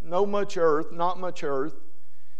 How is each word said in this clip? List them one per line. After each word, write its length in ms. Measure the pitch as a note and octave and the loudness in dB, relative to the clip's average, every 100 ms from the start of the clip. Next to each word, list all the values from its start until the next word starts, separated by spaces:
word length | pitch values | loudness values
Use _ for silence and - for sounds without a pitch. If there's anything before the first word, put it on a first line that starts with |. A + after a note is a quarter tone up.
no 240 | E3 F3 G3+ | 0 0 2
much 320 | G3+ G3 F#3 | 0 0 2
earth, 340 | E3 D3+ D#3+ | 2 2 0
not 260 | E3+ E3+ F3+ | 0 0 0
much 240 | F3+ E3+ | -2 -2
earth, 380 | D3+ C3+ D3+ - - - - - - | 0 0 0 0 -2 -2 0 0 0